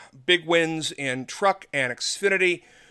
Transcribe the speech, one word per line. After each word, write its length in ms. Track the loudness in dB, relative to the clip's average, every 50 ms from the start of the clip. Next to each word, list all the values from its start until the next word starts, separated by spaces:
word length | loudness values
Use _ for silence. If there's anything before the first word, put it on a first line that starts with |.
| -18 -20 -20 -6 0
Big 200 | 2 2 2 2
wins 460 | 2 2 2 2 2 0 -4 -4 -6 -6
in 340 | -6 -4 -4 -4 -4 -6
Truck 400 | -8 -6 0 0 0 0 0 -4 -6 -4
and 200 | -2 -2 -2 -4
Xfinity. 680 | -6 -6 -6 -6 -2 0 0 2 2 2 2 0 -2 -6 _ -20 -20 -20 _